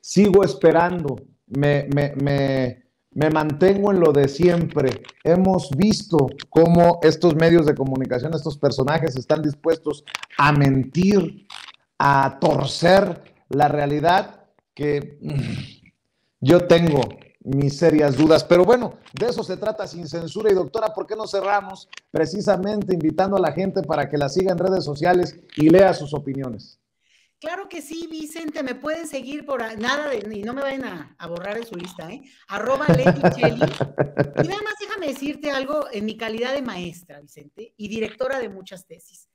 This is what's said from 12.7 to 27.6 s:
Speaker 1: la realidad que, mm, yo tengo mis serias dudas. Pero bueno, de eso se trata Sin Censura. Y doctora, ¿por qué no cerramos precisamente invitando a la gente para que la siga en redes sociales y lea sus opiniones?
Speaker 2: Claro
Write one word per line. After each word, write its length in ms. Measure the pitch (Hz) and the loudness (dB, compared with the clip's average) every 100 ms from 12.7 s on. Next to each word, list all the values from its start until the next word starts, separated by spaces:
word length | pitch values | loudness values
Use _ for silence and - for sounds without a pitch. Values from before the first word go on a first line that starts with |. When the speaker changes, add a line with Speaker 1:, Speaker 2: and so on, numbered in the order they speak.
| - 170 190 196 165 - _ _ | 0 4 4 4 -4 -14 _ _
Speaker 1:
la 200 | 135 147 | 0 2
realidad 760 | 151 143 147 156 185 208 - _ _ _ | 2 -2 0 2 2 0 -14 _ _ _
que, 440 | - 147 147 - - | -6 -4 -4 -6 -14
mm, 640 | 151 143 - - - - _ _ _ _ _ _ | -8 -6 -4 -8 -12 -20 _ _ _ _ _ _
yo 260 | 127 175 175 | 4 4 6
tengo 340 | 170 170 143 117 - - _ - | 4 4 0 -2 -8 -20 _ -6
mis 320 | 139 143 139 | -2 -2 2
serias 400 | 170 151 147 131 | 2 4 2 2
dudas. 260 | 156 156 | 4 4
Pero 220 | - 175 180 | 6 4 6
bueno, 320 | 247 226 - - | 4 2 -12 -18
de 140 | - 226 | -4 -4
eso 160 | 190 | -4
se 140 | 196 180 | -6 -6
trata 300 | 208 214 190 | -6 -6 -10
Sin 200 | 170 160 | -12 -10
Censura. 440 | 170 165 196 214 | -10 -8 -2 2
Y 40 | 190 | 2
doctora, 380 | 170 226 220 | 0 -4 -4
¿por 120 | - - | -6 -10
qué 100 | 214 | -8
no 120 | 214 | -6
cerramos 640 | 202 190 202 190 190 - - _ | -4 0 -2 -4 -18 -20 -20 _
precisamente 840 | 156 151 202 208 185 196 214 196 | -2 -2 -2 0 0 0 -4 -4
invitando 440 | 180 156 151 190 196 | -2 -2 0 0 0
a 40 | |
la 100 | 170 | 0
gente 320 | 143 190 190 | -2 -4 -4
para 260 | 147 151 139 | -4 -4 -2
que 80 | 147 | -2
la 120 | 143 | -2
siga 220 | 175 190 | -2 -2
en 60 | 175 | 0
redes 260 | 185 190 | 0 -2
sociales 560 | 147 143 170 180 175 - _ - | -4 -2 0 2 0 -8 _ 2
y 140 | 156 | 6
lea 240 | 180 196 | 8 6
sus 200 | - 147 | 4 -4
opiniones? 680 | 147 143 135 131 - - _ _ _ _ _ _ _ | -8 -8 -8 -8 -12 -18 _ _ _ _ _ _ _
Speaker 2:
Claro 280 | 311 359 | -12 -10